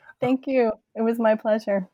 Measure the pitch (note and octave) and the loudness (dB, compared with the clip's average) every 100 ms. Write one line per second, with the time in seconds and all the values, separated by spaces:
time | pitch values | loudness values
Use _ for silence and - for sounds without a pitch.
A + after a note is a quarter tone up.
0 | - - B3 C4 C#4 C4 A3+ - _ G#3+ | -20 -6 -2 -2 0 0 0 -2 _ -4
1 | A3+ A#3 A3 A3 A3+ A3 G#3+ G3 F#3+ | -2 0 0 0 0 -2 0 -4 -4